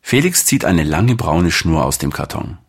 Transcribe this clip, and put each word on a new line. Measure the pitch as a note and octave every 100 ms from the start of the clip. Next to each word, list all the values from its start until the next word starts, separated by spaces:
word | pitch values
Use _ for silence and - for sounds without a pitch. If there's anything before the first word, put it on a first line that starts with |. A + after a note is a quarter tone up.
Felix | - B2 F3 F3
zieht | - C#3
eine | - F2
lange | D2+ D#2 A#2
braune | A#2 E2 D#2+ F2
Schnur | - E2+ D#2+
aus | C2 D2
dem | C#2
Karton. | - D2 - - F2